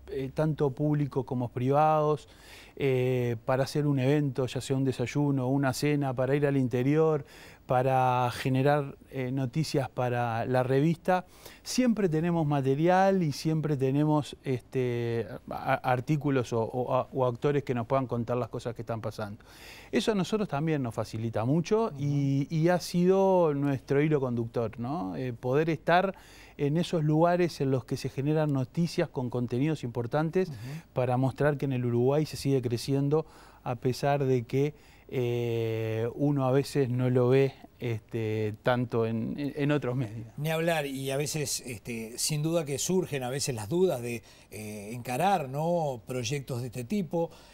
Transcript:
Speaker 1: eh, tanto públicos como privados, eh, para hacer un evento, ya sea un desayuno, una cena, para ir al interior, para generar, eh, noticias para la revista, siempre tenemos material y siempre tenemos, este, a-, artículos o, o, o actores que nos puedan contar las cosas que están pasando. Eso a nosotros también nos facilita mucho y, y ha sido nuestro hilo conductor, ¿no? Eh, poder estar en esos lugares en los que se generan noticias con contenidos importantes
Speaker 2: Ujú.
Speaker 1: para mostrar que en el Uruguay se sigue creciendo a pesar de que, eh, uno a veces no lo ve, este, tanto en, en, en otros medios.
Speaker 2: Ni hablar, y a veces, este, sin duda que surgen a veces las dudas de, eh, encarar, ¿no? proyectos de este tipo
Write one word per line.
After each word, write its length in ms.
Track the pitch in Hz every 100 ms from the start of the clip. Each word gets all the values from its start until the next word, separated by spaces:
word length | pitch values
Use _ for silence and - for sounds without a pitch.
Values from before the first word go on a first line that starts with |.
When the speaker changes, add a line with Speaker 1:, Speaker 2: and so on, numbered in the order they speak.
| -
Speaker 1:
eh, 180 | 139 135
tanto 380 | 156 156 143 147
públicos 560 | 123 151 147 143 139 123
como 240 | 127 120
privados, 800 | 123 127 143 156 156 151 151 - - - - - -
eh, 600 | 139 127 127 127 120 117 -
para 180 | 127
hacer 240 | 135 151 147
un 100 | 139
evento, 480 | 131 147 143 127 123
ya 160 | 127
sea 140 | - 135
un 80 |
desayuno, 640 | 135 120 117 143 147 139 127
una 260 | 139 135
cena, 400 | - 147 147 139
para 220 | 127 127 143
ir 100 | 143
al 100 | 139
interior, 720 | 123 123 135 151 160 151 - - - - -
para 680 | 127 131 131 127 123 123
generar, 680 | - 135 131 143 147 139 - -
eh, 180 | 135 127
noticias 600 | 135 127 160 147 147 123
para 560 | - 123 120 120 113 117
la 180 | 127
revista, 640 | 123 135 160 160 - 180 - - - -
siempre 440 | - - 254 214 190
tenemos 400 | 156 175 170 147
material 760 | 143 131 139 170 185 196 190
y 100 | 156
siempre 420 | - 156 156 151 139
tenemos, 600 | 131 139 151 151 - - 139
este, 840 | 123 - 131 123 120 117 117 104 127 -
a-, 240 | - 135
artículos 800 | 135 135 127 120 156 147 135 117
o, 80 | 117
o, 480 | 110 127 120 127 113
o 140 | 139 127
actores 380 | 120 147 143
que 100 | -
nos 120 | 120 110
puedan 220 | 135 127
contar 300 | 120 117 123
las 100 | 117
cosas 260 | 120 123
que 100 | 113
están 180 | 113 113
pasando. 420 | 107 - 104 104 - - - - -
Eso 220 | 240 233
a 20 | 202
nosotros 320 | 170 214 208
también 340 | 143 160 151
nos 140 | 120 117
facilita 480 | 107 110 113 110
mucho 480 | 120 165 - 214 226 139
y, 500 | 143 143 139 139 143
y 200 | 160 170
ha 100 | 180
sido 760 | - 180 180 190 190 185 165
nuestro 480 | 139 143 135 - 139
hilo 200 | 156 147
conductor, 580 | 131 120 113 123 110 117
¿no? 380 | 120 170 185 156
Eh, 160 | 127
poder 360 | 117 127 139 165
estar 460 | 156 - 175 190 - - - - -
en 220 | 143 160
esos 260 | 170 175
lugares 560 | 151 156 175 175 170 -
en 100 | 139
los 140 | 131
que 140 | - 131
se 100 | 135
generan 460 | - 143 156 151
noticias 560 | 139 127 - 170 - 151
con 200 | 143 123
contenidos 540 | 123 120 123 151 151
importantes 640 | 123 120 117 147 160 185 185
Speaker 2:
Ujú. 100 | 113 123 160 -
Speaker 1:
para 240 | 131 123 123
mostrar 400 | 131 - 147 143
que 80 | 139
en 80 |
el 120 | 127 123
Uruguay 400 | 120 127 147 151
se 120 | -
sigue 240 | 143 135
creciendo 640 | 120 117 - 139 143 156 - - - - 139
a 100 | 123
pesar 480 | 131 120 143 143
de 200 | 131 127
que, 300 | 113 135 147 - - - -
eh, 1000 | 135 120 120 120 117 113 110 110 110 117 -
uno 320 | 143 143 131
a 40 |
veces 380 | 139 135 147 123
no 200 | 123 127
lo 200 | 127 123
ve, 240 | 135 135 - - -
este, 760 | 123 110 - 117 110 110 107 107
tanto 420 | 123 123 120 117 113
en, 300 | 113 127 143
en, 160 | 139 147
en 160 | 147
otros 240 | 147 123 127
medios. 320 | 110 113 113 -
Speaker 2:
Ni 140 | 156
hablar, 360 | 160 165 160 143
y 260 | 135 135
a 60 | 139
veces, 460 | 151 156 135 - 120
este, 520 | 113 - 113 110 123
sin 240 | - 151
duda 240 | 160 170 147
que 120 | 131
surgen 460 | - 185 160 143
a 60 | 123
veces 260 | 135 143 113
las 140 | 104
dudas 320 | 175 185 127
de, 200 | 120 117 - - -
eh, 380 | 107 107 104 101
encarar, 540 | 120 120 127 190 185 131
¿no? 540 | 139 165 175 147 123 -
proyectos 540 | 127 113 143 131 120
de 80 | 127
este 160 | 127
tipo 460 | 120 208 156 170 165 - -